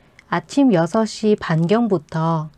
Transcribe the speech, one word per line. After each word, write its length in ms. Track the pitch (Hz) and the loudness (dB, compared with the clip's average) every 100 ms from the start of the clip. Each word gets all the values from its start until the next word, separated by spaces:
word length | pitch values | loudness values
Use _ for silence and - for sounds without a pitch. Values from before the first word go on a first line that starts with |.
| _ _ - | _ _ -6
아침 440 | 170 - - 269 | -6 -2 2 4
여섯 320 | 175 170 220 | 4 2 0
시 320 | 220 - 214 214 | -2 -2 0 0
반경부터, 1120 | - 160 175 214 233 180 - 160 165 165 156 | 0 0 2 0 0 -2 -4 -4 -2 -2 -6